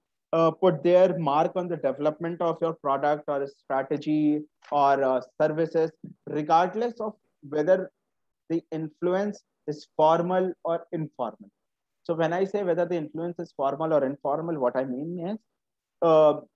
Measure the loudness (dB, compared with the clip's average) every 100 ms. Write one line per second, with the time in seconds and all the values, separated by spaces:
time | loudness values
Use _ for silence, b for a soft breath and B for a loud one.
0 | _ _ _ 2 2 4 2 2 4 6
1 | 6 2 0 0 0 -2 -4 -4 -4 -2
2 | -2 -2 -6 -2 -2 -2 -4 -4 -2 0
3 | 0 -2 -2 -4 -4 -10 _ -4 -2 -4
4 | -2 2 2 0 -4 _ -4 2 4 4
5 | 2 0 -4 _ 0 0 0 0 -2 -4
6 | -20 -18 -8 -6 2 2 2 -2 -6 -6
7 | -10 -10 _ _ -8 -4 2 2 0 _
8 | _ _ _ _ _ -6 -6 -8 -8 -4
9 | -2 0 -2 -6 _ _ -10 -10 -10 2
10 | 4 4 2 0 -2 -4 -6 -6 -4 -8
11 | -8 -6 -8 -8 -20 _ _ _ _ _
12 | -8 -2 -2 0 -2 -2 -2 0 0 -2
13 | -6 -8 -8 -8 -12 -4 -4 -2 0 0
14 | 0 -4 -4 -4 -4 -2 -2 -2 -4 -6
15 | -8 -8 -8 -8 _ _ _ _ _ _
16 | 4 6 6 4 -6